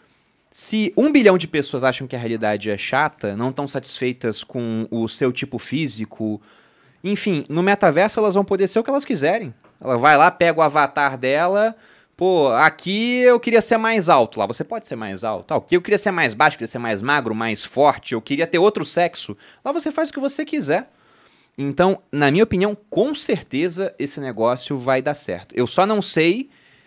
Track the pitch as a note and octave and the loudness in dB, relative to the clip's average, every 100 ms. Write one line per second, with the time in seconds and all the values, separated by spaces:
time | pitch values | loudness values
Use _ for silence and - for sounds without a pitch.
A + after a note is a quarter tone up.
0 | _ _ _ _ _ - - A3 G#3+ - | _ _ _ _ _ -16 -6 -2 0 2
1 | C#4+ C#4+ G#3 F#3 E3 D#3 C3+ C3+ C3 B2 | 4 6 6 6 2 -4 -4 -2 0 -2
2 | C3 B2+ A#2 A2+ G#2+ G#2 G#2+ G2+ - C3 | -6 -6 -4 -2 0 -2 -2 -4 -2 0
3 | D3+ - G#2 G2+ B2 C3 C#3 C3+ - - | 0 -2 -6 -4 -4 -4 -6 -6 -8 -6
4 | B2+ B2 A#2 G#2+ - C3 A#2 A2+ A2+ A#2 | -4 -4 -6 -6 -8 -8 -6 -4 -4 -4
5 | A2+ - C3+ B2 C3 A#2+ - D3 D3+ G#2+ | -4 -2 -2 -2 -8 -10 -6 -4 -4 -6
6 | G#2+ - A2 G#2 _ _ _ _ _ _ | -10 -8 -6 -6 _ _ _ _ _ _
7 | F#3 G3+ G#3+ E3 - D#3 F#3 G3+ F#3 D3 | -6 -4 -2 -4 -2 -2 0 2 2 4
8 | G3+ - G#3+ F#3+ G3 G3 F#3+ A3 A3+ C#4 | 0 0 0 0 0 0 0 -2 -2 -2
9 | C#4 G3+ C#3+ G#3+ F3 - _ _ - B2 | -2 -2 0 -2 -4 -16 _ _ -2 2
10 | C#3+ D3 E3+ - E3+ D#3+ D#3 D3 C#3 - | 6 8 6 4 2 4 2 2 0 2
11 | C#3+ C3 B2+ C#3+ F3+ G3 A3 A3 _ _ | -2 0 0 0 2 0 0 -4 _ _
12 | _ - F3+ F3+ C#3 A#2 D#3 - F3 G3+ | _ -4 0 4 4 4 4 2 -4 -2
13 | A#3 B3 B3 A#3+ A#3+ A3+ G#3+ A3+ A3+ A3+ | 0 4 4 4 4 2 4 0 0 0
14 | E3+ D3+ A2+ - G2+ G#2+ D3+ - - A#2+ | 4 4 4 0 -4 -4 -8 -10 -10 -10
15 | G#2+ F#2+ A2 G2 - D3 - F3+ F3 G3+ | -10 -8 -6 -6 -4 -4 0 0 0 -2
16 | G3+ F3+ C#3 G#2+ D3+ - A#2 B2+ A#2+ G#2 | 0 0 0 4 2 2 -8 -6 -4 -4
17 | A#2+ D3 A#2 A2 A2+ G#2 - - D3 - | 0 0 0 -4 -4 -6 -4 2 2 2
18 | - A#2 - C#3+ E3 E3+ G3 G#3+ D3+ - | -2 -6 -4 -4 -2 2 2 0 -4 -2
19 | F3 - - G2+ - _ C4 D#4+ D#4+ D4 | -2 -4 -14 -14 -18 _ -8 -6 -4 -4
20 | D#4+ D4 C4+ C#4 D4+ D4+ C#3 E3 - _ | -4 -4 -6 -6 -6 -4 -2 -2 -4 _
21 | _ _ _ _ _ - C#3 C3+ F3+ F#3+ | _ _ _ _ _ -8 -4 0 0 0
22 | _ C#3+ C#3+ D#3+ A3 F#3 G3+ G#3 - - | _ 0 2 2 2 0 -2 -4 -6 -2
23 | B3+ D4 - F3 - C3 F3 E3+ F#3+ - | 0 -2 -4 -4 -4 -4 -4 -4 -6 -6
24 | C#3 - C3+ A2 A2+ B2+ - C#3 B2 C3 | -10 -8 -8 -2 0 0 -4 -6 0 0
25 | C3+ C#3+ - F2 - - B2 - G3 G#3+ | 0 -6 -6 -10 -6 -4 -2 2 2 0
26 | - - D#3+ G#3+ C4+ _ _ _ | 0 2 2 0 -4 _ _ _